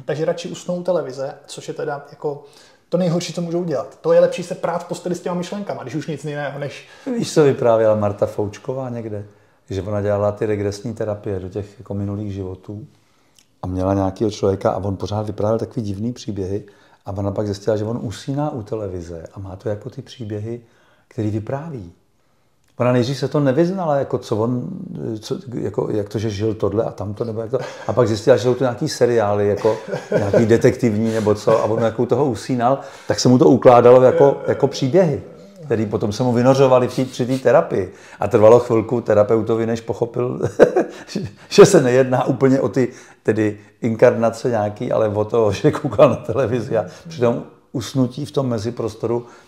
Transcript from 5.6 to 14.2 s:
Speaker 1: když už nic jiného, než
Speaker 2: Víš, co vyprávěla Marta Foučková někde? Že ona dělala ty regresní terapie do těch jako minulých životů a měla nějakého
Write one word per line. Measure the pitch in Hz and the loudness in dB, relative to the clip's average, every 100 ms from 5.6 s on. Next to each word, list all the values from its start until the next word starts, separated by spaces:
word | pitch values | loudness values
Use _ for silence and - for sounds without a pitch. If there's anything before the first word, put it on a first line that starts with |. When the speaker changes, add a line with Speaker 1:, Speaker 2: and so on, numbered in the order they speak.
| 196 123 | -8 -10
Speaker 1:
když | 120 | -8
už | 147 151 | -8 -6
nic | 143 | -8
jiného, | 151 147 143 143 | -8 -8 -8 -8
než | 143 - - - 269 233 | -10 -12 -20 -14 -6 -4
Speaker 2:
Víš, | 175 | 0
co | 165 | 4
vyprávěla | 143 - 120 113 110 | 4 4 4 4 4
Marta | 107 104 101 110 | 2 0 -2 -4
Foučková | - 101 - - 131 131 | -2 -6 -8 -10 -8 -8
někde? | 120 110 104 104 _ _ _ - | -10 -10 -10 -12 _ _ _ -10
Že | 95 | -8
ona | 95 104 | -4 -2
dělala | 101 101 104 | 0 0 0
ty | 104 110 | 0 -2
regresní | 104 101 98 123 | -2 -2 -4 -8
terapie | 104 107 104 110 95 | -6 -6 -6 -6 -6
do | 92 | -6
těch | 104 101 - | -10 -10 -14
jako | - | -10
minulých | 101 101 101 107 | -6 -6 -6 -8
životů | 98 92 92 - 104 - _ _ _ _ _ _ _ | -8 -10 -12 -14 -16 -16 _ _ _ _ _ _ _
a | 90 | -6
měla | 92 92 | -2 0
nějakého | 98 95 95 | 0 0 -2